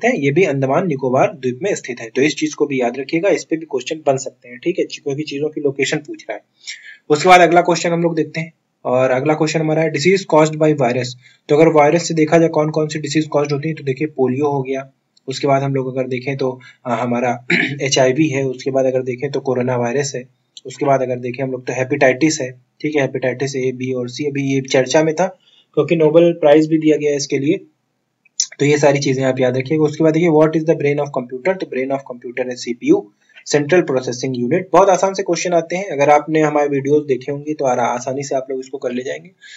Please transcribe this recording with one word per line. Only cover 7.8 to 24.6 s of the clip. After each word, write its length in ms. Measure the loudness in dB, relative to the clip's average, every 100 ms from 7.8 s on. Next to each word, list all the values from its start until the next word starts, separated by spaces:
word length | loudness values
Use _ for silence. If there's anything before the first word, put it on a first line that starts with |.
| 0
हम 120 | 0
लोग 140 | 0 -2
देखते 240 | -4 -6
हैं, 140 | -10 _ _ _ -2
और 260 | 2 2
अगला 220 | 2 0
question 260 | 0 0 0
हमारा 220 | 0 0
है 120 | 0
disease 280 | 0 2 2 4 4
caused 240 | 4 4
by 160 | 2 2
virus। 260 | 0 0 -4 -10 _ _ 0
तो 60 | 4
अगर 120 | 6
virus 400 | 6 4 2 0
से 60 |
देखा 240 | 0 2 4
जाए 100 | 4
कौन 220 | 2 0
कौन 180 | -2 -4
सी 120 | -4
disease 260 | -2 -2 0
caused 260 | -2 0
होती 180 | -2 -4
है, 60 | -6
तो 80 |
देखिए 240 | -6 -4 -4
polio 400 | -2 -2 0 -2
हो 160 | -2
गया, 280 | -4 -8 -8 _ _ _ -12
उसके 200 | -4 0
बाद 140 | 0
हम 140 | 0 -2
लोग 220 | -4 -4
अगर 100 | -4
देखें 300 | -6 -6 -4
तो, 220 | -4 -6 -16 _ -6
अ, 60 |
हमारा 560 | -4 -2 -2 -2 -4 -2
<clears throat> 300 | -2 -2 -4
एचआईवी 460 | -2 2 4 4 0
है, 160 | 0
उसके 280 | -4 -4 -4
बाद 140 | 0 0
अगर 160 | 0
देखें 300 | -4 -6 -6
तो 80 | -4
corona 360 | -2 -2 -2 -2
virus 360 | -2 -2 -4 -8
है, 80 | -12 _ _ -20 -18
उसके 200 | -4 2
बाद 160 | 2
अगर 180 | 0 -4
देखें 240 | -6 -6
हम 80 | -6
लोग 160 | -6 -6
तो 60 |
hepatitis 680 | -4 -2 2 4 4 0 0
है, 100 | -6
ठीक 440 | -10 _ _ -4 -2
है, 60 |
hepatitis 540 | -2 -2 -4 -2 -4 -2
ए, 160 | -4
B 220 | -4 -6
और 160 | -6 -6
सी। 160 | -6 -6
अभी 280 | -4 -2
ये 80 | -2